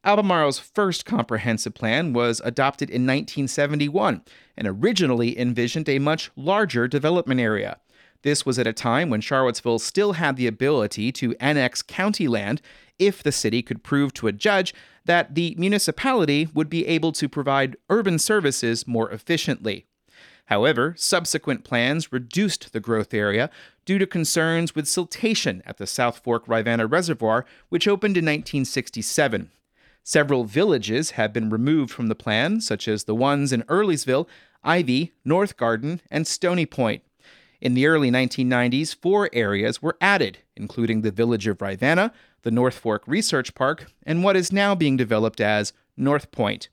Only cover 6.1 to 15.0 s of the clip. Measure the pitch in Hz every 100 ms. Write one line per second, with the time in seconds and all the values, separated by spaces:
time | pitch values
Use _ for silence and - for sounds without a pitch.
6.1 | 156 - - 143 202 196 123 123 143 156
7.1 | 175 165 127 117 107 101 - _ _ _
8.1 | _ 143 147 - 127 113 113 120 127 170
9.1 | 110 - 135 131 113 - 117 - - 208
10.1 | 170 156 131 123 107 135 147 104 - 113
11.1 | - 123 117 131 147 127 - - - 196
12.1 | 208 151 113 101 143 - - _ _ 196
13.1 | 190 147 135 110 113 - 110 - 143 139
14.1 | - 113 101 214 196 180 - - _